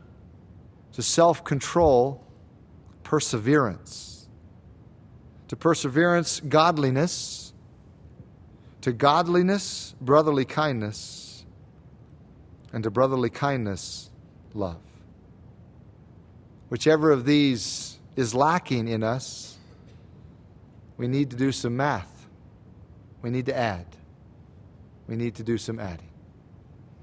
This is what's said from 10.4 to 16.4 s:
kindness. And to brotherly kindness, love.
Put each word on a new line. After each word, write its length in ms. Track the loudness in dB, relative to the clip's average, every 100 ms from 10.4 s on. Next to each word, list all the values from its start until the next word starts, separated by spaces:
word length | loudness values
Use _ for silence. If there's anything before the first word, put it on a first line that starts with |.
| 0
kindness. 1000 | 0 -2 -2 -6 -8 -12 -16 -18 -20 -20 -20 -20 -20 -20 -20 -20 -20 -20 -20 -20 -20 -12
And 100 | -6
to 80 | -2
brotherly 380 | 2 2 2 -2
kindness, 800 | -2 -2 -2 -4 -6 -10 -14 -16 -20 -20 -20 -14
love. 280 | -8 -8 -8 -18 -20 -20 -20 -20 -20 -20 -20 -20 -20 -20 -20 -20 -20 -20 -20